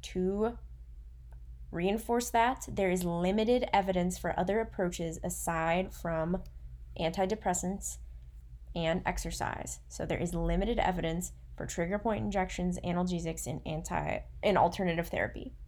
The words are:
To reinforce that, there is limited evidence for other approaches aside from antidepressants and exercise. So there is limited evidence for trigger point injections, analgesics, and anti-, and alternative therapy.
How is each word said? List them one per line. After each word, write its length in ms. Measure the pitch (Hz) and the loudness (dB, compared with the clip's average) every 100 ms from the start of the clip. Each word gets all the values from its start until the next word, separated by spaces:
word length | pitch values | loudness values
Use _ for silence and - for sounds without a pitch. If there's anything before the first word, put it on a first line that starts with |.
To 560 | - 185 185 202 220 240 - - - - - - - - - - - | -4 0 2 2 0 -2 -12 -14 -14 -14 -14 -16 -16 -14 -14 -14 -8
reinforce 580 | 165 180 214 220 240 240 | 0 2 2 2 2 4
that, 360 | 233 233 262 - | 4 4 2 -4
there 220 | - 196 | 2 4
is 140 | 180 | 4
limited 640 | 175 170 180 214 220 247 247 | 2 2 4 4 6 4 6
evidence 460 | 202 190 185 180 185 | 4 4 2 2 0
for 180 | 175 - | -2 0
other 220 | 180 208 | 2 2
approaches 640 | 220 - 180 175 170 160 | 0 0 -2 0 -4 -2
aside 720 | 180 175 - 165 165 175 185 | -4 -4 -2 0 2 2 2
from 480 | - 170 160 160 185 - - - - - - | -4 -2 0 0 0 -4 -12 -14 -14 -12 -2
antidepressants 1000 | 160 175 190 220 202 175 175 196 - - - - - - - - - | 0 2 0 2 0 0 0 -2 -6 -10 -12 -14 -14 -16 -16 -16 -8
and 260 | 170 165 175 180 | -2 2 2 0
exercise. 720 | - 165 165 - - - - - | -2 -4 -4 -4 -4 -8 -10 -14
So 160 | - | -6
there 140 | 160 165 | -2 0
is 160 | 170 | 0
limited 460 | 170 165 170 202 233 | 0 2 2 2 2
evidence 500 | - 180 165 165 180 - - - | 2 2 0 -2 -4 -10 -14 -8
for 100 | - | -6
trigger 340 | - 170 202 | -2 0 0
point 240 | 226 214 | 0 0
injections, 560 | 208 196 185 - 180 180 | 0 0 0 0 0 0
analgesics, 640 | 180 175 180 175 165 165 - | 0 0 2 0 -2 -4 -4
and 140 | 165 | -4
anti-, 600 | - 156 - 170 147 - - - | -4 -4 -2 -2 0 -2 -6 -2
and 160 | 208 185 | 4 6
alternative 480 | 165 180 185 165 170 | 6 4 0 2 0
therapy. 460 | - 101 - 262 - | 0 -2 -2 -10 -12